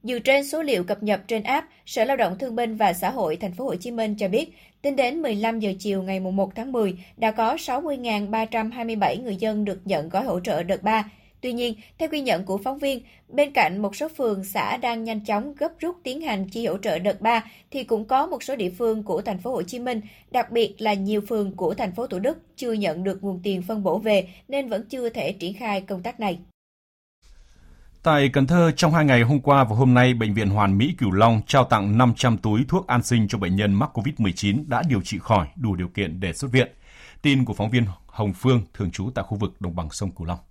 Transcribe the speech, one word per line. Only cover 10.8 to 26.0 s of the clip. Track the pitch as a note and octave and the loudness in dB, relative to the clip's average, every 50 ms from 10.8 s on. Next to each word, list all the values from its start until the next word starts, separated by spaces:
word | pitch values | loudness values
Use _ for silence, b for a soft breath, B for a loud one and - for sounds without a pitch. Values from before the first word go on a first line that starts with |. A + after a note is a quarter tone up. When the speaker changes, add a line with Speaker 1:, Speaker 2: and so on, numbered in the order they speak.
Speaker 1:
ba. | F#3 G#3+ A3 A3 G#3 G#3+ B B B B B B | 0 0 0 0 -2 -4 B B B B B B
Tuy | - B3+ | -8 -6
nhiên, | A#3 A#3+ A#3+ A#3+ G#3+ G#3 B B B - | -4 -4 -4 -4 -6 -8 B B B -6
theo | D#4+ D#4 | -4 -4
ghi | D#4 D4+ | -2 -4
nhận | C4+ B3 F#3 E3 F#3+ | 0 0 0 0 0
của | F#3 F#3+ G3+ | -4 -6 -4
phóng | G3 C4 C4+ C#4 | -4 -6 -6 -2
viên, | C#4+ C#4 C4+ A#3+ b b b b b _ | -2 -2 -2 -4 b b b b b _
bên | - C4+ D4 C#4+ | 0 0 0 2
cạnh | C#4+ C4 F#3+ D#3 F3 G3+ | 4 2 2 2 0 -2
một | G3+ G3 G3+ | -4 -4 -4
số | - D4 D#4+ | -4 -8 -8
phường | D#4 - C4 A3+ G#3 G3 F#3+ | -4 -2 -2 -2 -2 -2 -6
xã | G3 - G#3 C3 G2+ - | -6 -4 -4 -2 -2 -4
đang | B3 C4 A#3+ A#3 A3+ A3+ | -2 -2 -4 -4 -4 -6
nhanh | A3+ A3+ G#3+ G#3+ | -6 -6 -6 -4
chóng | - G#3+ G#3 A#3+ D4 C#4+ | -2 -2 -2 -2 -6 -6
gấp | - C#4+ E4+ E4+ - | -6 -6 -6 -4 -6
rút | D#4+ E4+ F4+ - | -8 -8 -8 -8
tiến | _ B3+ B3+ D4+ | _ -10 -8 -6
hành | E4 D4 G#3+ F#3+ G3 F#3 | -6 -4 -4 -4 -6 -6
chi | - A3+ A#3 | -6 -4 -4
hỗ | F#3+ - G3 | -4 -4 -2
trợ | - A3 D#3+ E3 | -2 -2 -2 0
đợt | F3+ G3+ F#3+ - | 0 -2 -2 0
ba, | G3+ A3+ A#3+ A3+ A3 B B B B B | 0 0 0 0 -2 B B B B B
thì | - C#4 A#3+ | -10 -8 -2
cũng | - A#3 G#3 A3 | -2 -2 -2 0
có | - C4 C4 D4+ | 0 0 0 2
một | F#4 E4+ - | 0 -4 -8
số | - - C4+ | -6 -8 -6
địa | B3 F#3+ F3+ | -4 -4 -4
phương | F3+ F3+ A#3 A3+ A3 A3 | -4 -2 -2 0 0 -2
của | G#3 - D#3 E3+ | -4 -4 -4 -4
Thành | G#3 A#3 G3 F3+ | -2 -4 -6 -6
phố | F3+ A#3+ | -6 -6
Hồ | C4 F#3+ | -4 -4
Chí | F3+ F3+ - A#3+ | -6 -6 -8 -8
Minh, | A#3+ B3+ A#3+ A3 G#3 B B B B B | -6 -4 -4 -4 -6 B B B B B
đặc | - B3 A#3 - | -2 -2 -2 0
biệt | A3+ A#3 A3+ G3 - - | 0 0 0 0 -2 -4
là | G#3+ G#3+ G#3 | -2 -2 0
nhiều | G3 F#3+ G3+ G#3+ G#3 G#3 - | 0 0 0 0 -2 -2 -2
phường | A#3+ G#3+ G3+ F#3+ F#3+ | -2 -2 -2 -4 -4
của | - F#3+ D#3+ G3+ | -2 -2 -2 -2
Thành | - A#3+ F#3+ | -2 -4 -4
phố | F3 A#3+ A#3+ | -4 -6 -6
Thủ | B3+ - F3+ | -6 -4 -2
Đức | D4+ C4+ E4 - _ _ _ | -2 -2 -2 -2 _ _ _
chưa | - C4+ A#3+ | -8 -6 -4
nhận | A3+ G#3+ G3+ E3+ D#3 E3+ F#3 | -2 0 0 -2 -2 -2 -4
được | G3 F#3 F#3+ - | -4 -4 -4 -6
nguồn | G3+ F#3 F3+ | -6 -6 -4
tiền | F3+ G#3 F#3+ F3+ | -2 -2 -2 -2
phân | F3+ F#3 G3+ G#3 | -4 -4 -4 -2
bổ | G3 F3+ D#3+ G#3 | 0 0 0 0
về | G#3 A3 G#3 G3 F#3 F#3 B B B - | 2 4 4 4 2 0 B B B -6
nên | C4+ C#4 C4+ A#3+ | -4 -4 -4 -2
vẫn | A3 G3 - - | -6 -6 -6 -8
chưa | - B3+ A#3+ A#3 | -8 -6 -6 -4
thể | A3+ A#3+ C#3 D3+ | -4 -4 -4 -4
triển | G3 G3 E3+ F3 G3+ | -4 -6 -8 -8 -8
khai | G3+ B3 A3 G3+ G3 | -6 -4 -4 -4 -4
công | F#3+ - G3+ F3+ | -4 -6 -8 -8